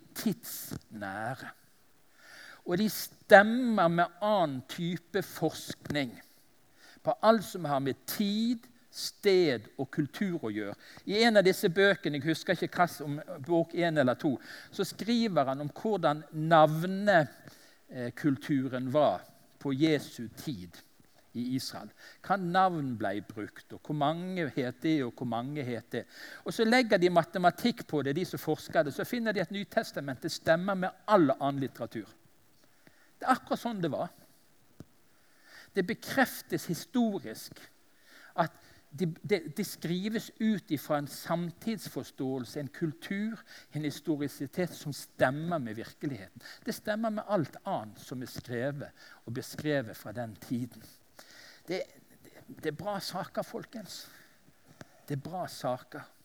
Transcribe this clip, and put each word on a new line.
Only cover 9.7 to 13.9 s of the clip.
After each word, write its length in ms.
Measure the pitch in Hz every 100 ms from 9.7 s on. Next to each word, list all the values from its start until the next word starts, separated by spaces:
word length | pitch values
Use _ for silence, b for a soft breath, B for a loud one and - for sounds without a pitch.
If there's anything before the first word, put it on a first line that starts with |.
| -
og 120 | 135
kultur 500 | - 143 - 202 170 113
å 20 |
gjøre. 240 | 104 101 - B B -
I 160 | 208 233
en 100 | 208
av 60 | 185
disse 220 | 185 202
bøkene, 460 | 165 196 190 160 147
jeg 100 | 147
husker 220 | 160 - 170
ikke 240 | 170 -
hva 60 | 175
som, 300 | - 147 147 - 165 139
bok 280 | 170 165
en 240 | 175 170